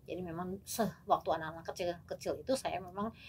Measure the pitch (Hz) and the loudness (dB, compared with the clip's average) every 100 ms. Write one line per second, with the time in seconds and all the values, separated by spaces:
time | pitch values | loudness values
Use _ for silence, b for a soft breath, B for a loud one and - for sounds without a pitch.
0 | - 170 180 165 180 196 - - 196 - | -8 -6 -4 -4 -4 -6 -4 2 2 0
1 | - 165 - 160 156 165 165 - 175 170 | 4 4 6 2 0 -6 -8 0 0 0
2 | - - 185 147 156 262 165 165 185 190 | -6 -4 -2 -2 0 0 2 -2 -4 -4
3 | 220 B | -4 B